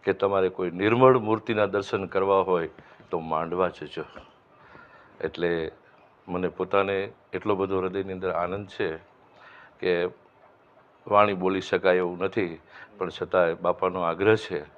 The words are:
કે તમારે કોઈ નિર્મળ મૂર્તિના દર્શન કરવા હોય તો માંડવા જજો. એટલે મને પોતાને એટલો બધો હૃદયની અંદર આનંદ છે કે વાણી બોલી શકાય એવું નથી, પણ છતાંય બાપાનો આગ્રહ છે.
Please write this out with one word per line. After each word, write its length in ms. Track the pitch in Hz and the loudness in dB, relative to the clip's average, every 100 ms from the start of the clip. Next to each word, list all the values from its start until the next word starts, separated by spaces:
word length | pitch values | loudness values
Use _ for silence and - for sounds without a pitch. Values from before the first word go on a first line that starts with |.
કે 80 | - | -2
તમારે 360 | 95 98 98 95 | 0 2 2 0
કોઈ 220 | 92 90 | 0 -6
નિર્મળ 480 | 87 101 120 131 127 | 0 2 6 6 6
મૂર્તિના 480 | 107 110 - 107 101 | 2 -2 0 0 2
દર્શન 400 | 101 98 107 92 | 0 -2 -4 -2
કરવા 360 | 98 95 98 | -2 2 2
હોય 260 | 92 90 80 - - - - | 4 0 0 -10 -20 -20 -8
તો 120 | 85 | -6
માંડવા 500 | 82 78 82 87 90 | -4 -4 -2 -2 -2
જજો. 340 | - 76 - 76 - - _ _ _ - - - - - - | -2 -14 -12 -12 -16 -20 _ _ _ -20 -20 -20 -20 -20 -10
એટલે 320 | 85 80 85 85 80 - _ - _ _ - | -8 -4 -2 -2 -4 -10 _ -20 _ _ -8
મને 220 | 90 90 | -4 -4
પોતાને 460 | - 92 101 98 98 101 - _ 92 | -4 -2 0 0 -2 -4 -12 _ -8
એટલો 180 | 110 98 | -2 -2
બધો 200 | 95 95 | 0 0
હૃદયની 340 | 92 98 95 95 | -2 -4 -6 -6
અંદર 140 | 92 | -4
આનંદ 320 | 82 87 98 98 | -2 -4 -6 -10
છે 180 | - 92 80 - _ _ - - - - _ | -6 -6 -6 -14 _ _ -20 -20 -20 -20 _
કે 160 | 92 87 90 - _ _ - _ _ _ _ _ - | -2 0 -2 -6 _ _ -20 _ _ _ _ _ 2
વાણી 340 | 104 104 95 | 4 6 4
બોલી 240 | 92 95 - | 0 0 0
શકાય 320 | 92 90 90 | 2 4 2
એવું 160 | 87 87 | 2 -2
નથી, 300 | 95 110 90 80 - - - | -4 -2 -4 -6 -18 -20 -20
પણ 180 | 101 92 | -10 -8
છતાંય 480 | - 87 95 85 82 | -6 -2 2 2 2
બાપાનો 360 | 87 87 92 90 | 0 0 0 0
આગ્રહ 340 | 85 82 98 110 | -2 2 4 4
છે. 220 | - 82 76 | 0 -8 -8